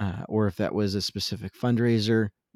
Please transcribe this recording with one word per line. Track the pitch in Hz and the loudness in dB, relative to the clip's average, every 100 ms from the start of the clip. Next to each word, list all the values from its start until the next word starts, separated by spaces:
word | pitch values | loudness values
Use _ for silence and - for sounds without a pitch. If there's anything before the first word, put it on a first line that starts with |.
Uh, | 101 95 - | -6 -4 -2
or | 107 104 | 0 0
if | - | 0
that | 101 | -2
was | 101 104 | 0 0
a | 98 | 0
specific | 92 101 - 101 98 | -4 -6 -6 -6 -10
fundraiser, | - 123 117 120 117 104 113 107 - _ | -4 0 2 4 2 2 2 0 -4 _